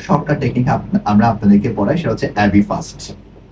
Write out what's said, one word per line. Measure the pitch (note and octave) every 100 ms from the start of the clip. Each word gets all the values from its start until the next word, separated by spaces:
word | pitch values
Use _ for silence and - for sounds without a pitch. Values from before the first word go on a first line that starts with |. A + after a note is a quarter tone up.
শর্টকাট | - D3 - C#3+
টেকনিক | B2 B2 B2
আপ-, | - - -
আমরা | G#2 G#2 A#2
আপনাদেরকে | A2 G2+ G2+ A#2+ G#2
পড়াই, | G2+ -
সেটা | A#2+
হচ্ছে | - -
অ্যাবি | G#2 G2+ G2+
ফাস্ট। | G2+ G2+ - - - - - - -